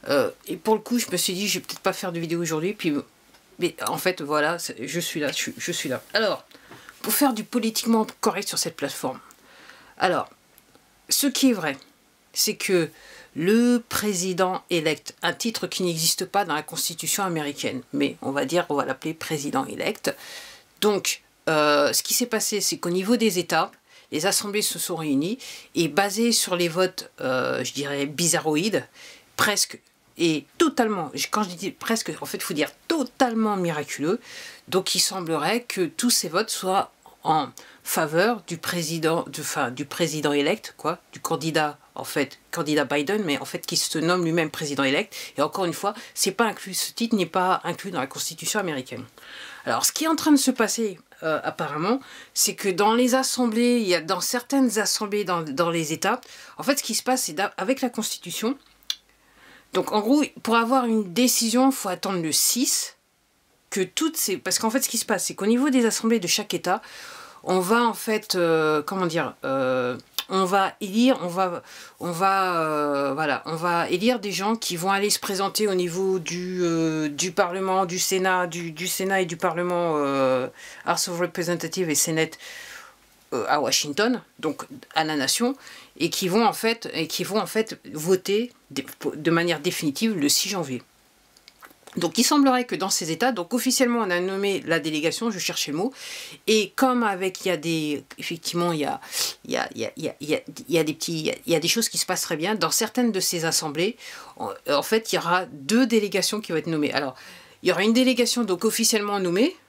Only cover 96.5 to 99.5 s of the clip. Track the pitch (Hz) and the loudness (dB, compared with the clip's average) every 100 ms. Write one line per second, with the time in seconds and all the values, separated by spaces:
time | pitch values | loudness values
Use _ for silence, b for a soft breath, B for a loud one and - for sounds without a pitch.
96.5 | 220 202 - 262 247 220 190 190 185 190 | 2 2 2 2 4 0 0 -4 -2 -2
97.5 | 170 160 160 151 143 - - - 165 - | -2 0 0 0 -4 -8 -12 -10 -8 -4
98.5 | 175 175 160 139 - B B B B - | -2 0 0 -2 -4 B B B B -4